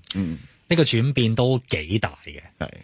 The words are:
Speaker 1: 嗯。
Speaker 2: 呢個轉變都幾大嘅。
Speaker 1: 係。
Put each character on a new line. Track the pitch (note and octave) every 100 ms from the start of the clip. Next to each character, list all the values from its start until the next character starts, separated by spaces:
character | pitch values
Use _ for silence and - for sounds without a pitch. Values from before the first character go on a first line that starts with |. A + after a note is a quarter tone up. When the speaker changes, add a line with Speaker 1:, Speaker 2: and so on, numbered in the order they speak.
| - F#2+
Speaker 1:
嗯。 | F2+ D#2+ - _ _
Speaker 2:
呢 | E3+
個 |
轉 | D3 A#2 C3
變 | C3+ A2+
都 | A2+ B2 C3 -
幾 | E2 D#2 G#2+
大 | - - -
嘅。 | C#2+ - _
Speaker 1:
係。 | D#2+ -